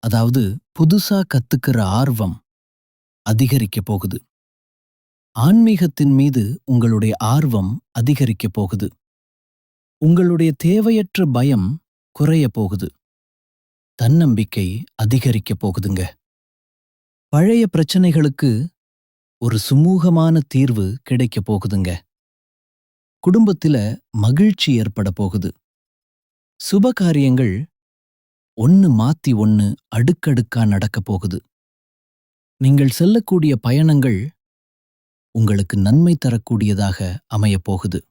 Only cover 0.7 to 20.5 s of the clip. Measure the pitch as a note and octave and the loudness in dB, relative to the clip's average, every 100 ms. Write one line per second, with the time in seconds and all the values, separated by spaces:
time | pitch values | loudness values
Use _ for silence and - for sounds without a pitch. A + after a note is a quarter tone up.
0.7 | - D#3+ G3+ - G3 G3 C3 - C3+ - | 0 2 2 0 -2 0 -4 -2 -4 -2
1.7 | A#2 G2 G2+ C3 A2+ G2 E2 _ _ _ | -2 0 0 -2 -2 -4 -6 _ _ _
2.7 | _ _ _ _ _ - A2 C3 C3+ G#2+ | _ _ _ _ _ -4 0 2 0 -2
3.7 | - F#2+ G2+ F#2+ F2 _ _ _ _ _ | -6 -6 -6 -6 -10 _ _ _ _ _
4.7 | _ _ _ _ _ _ - C3+ A3 A3+ | _ _ _ _ _ _ -2 4 4 4
5.7 | G3+ E3+ - D3 C3+ C#3+ C3 G2+ C#3+ - | 2 0 0 2 4 2 0 -4 -8 -2
6.7 | B2 A#2 A2 A2 G#2 A2 C#3 D3+ A2 F#2+ | 0 2 2 0 -2 0 0 0 -2 -2
7.7 | A#2+ _ - A#2+ D3 B2+ G2+ G#2 G2+ G2 | -6 _ -4 -2 0 0 -2 -6 -4 -6
8.7 | G2+ G2+ _ _ _ _ _ _ _ _ | -4 -8 _ _ _ _ _ _ _ _
9.7 | _ _ _ D#3 F3 F3+ E3+ E3 D3 D#3+ | _ _ _ 2 4 2 2 0 0 0
10.7 | G#3 A3 A3+ G3 - E3+ A#2+ C3+ B2 F#2 | 0 2 0 -2 -2 -2 0 0 0 -2
11.7 | D3+ _ _ _ - D3 D#3+ C3+ A#2 G2+ | -4 _ _ _ -2 0 2 0 -2 -6
12.7 | F#2+ F2 _ _ _ _ _ _ _ _ | -6 -10 _ _ _ _ _ _ _ _
13.7 | _ _ - A#2+ D#3+ D#3+ A2 G#2 - F#2 | _ _ -4 0 2 2 0 -2 -4 -6
14.7 | G#2 - - A2 B2+ B2+ G#2+ - G2+ G#2 | -6 -12 -6 0 0 0 -2 -4 -6 -4
15.7 | F2 F#2+ F#2+ F2+ - _ _ _ _ _ | -4 -4 -4 -6 -10 _ _ _ _ _
16.7 | _ _ _ _ _ _ D3 F#3 A#3 A3 | _ _ _ _ _ _ 0 2 2 0
17.7 | E3 D#3 F#3 F3+ D#3+ D3+ C3+ C#3+ A2 D#3+ | 0 0 2 2 2 0 0 -2 -2 -4
18.7 | _ _ _ _ _ _ _ A#2 A2 - | _ _ _ _ _ _ _ -4 -4 0
19.7 | C3+ E3 F#3+ F3 E3+ D#3+ E3 C#3 | 2 4 2 2 2 2 0 0